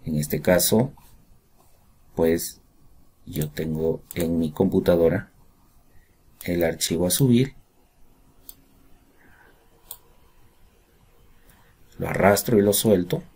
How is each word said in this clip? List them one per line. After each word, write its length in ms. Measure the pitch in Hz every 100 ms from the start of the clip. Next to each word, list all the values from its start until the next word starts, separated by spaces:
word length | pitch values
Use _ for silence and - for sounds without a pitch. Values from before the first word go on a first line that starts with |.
En 120 | - 76
este 240 | 73 -
caso, 520 | 82 90 - - 135 - - - _ - _ _ _ _ _ _ _
pues, 460 | - 85 85 - - _ _ - - - _ -
yo 240 | - -
tengo 540 | - 80 78 80 80 -
en 240 | - 82 82
mi 140 | 80
computadora 800 | 73 92 92 - 85 82 92 - _ - _ _ _ _ - _ _ _ _
el 180 | - 87
archivo 460 | 85 80 - 82 90
a 20 |
subir. 460 | - 135 120 135 - _ _ _ _ - _ _ _ _ - _ _ _ - _ _ _ - _ _ _ _ - - _ _ _ _ - _ - _ _ _ _ _ - - _ _ _ _ - -
Lo 100 | -
arrastro 480 | - 92 101 - 113
y 40 |
lo 100 | 101
suelto. 520 | 101 113 98 87 - -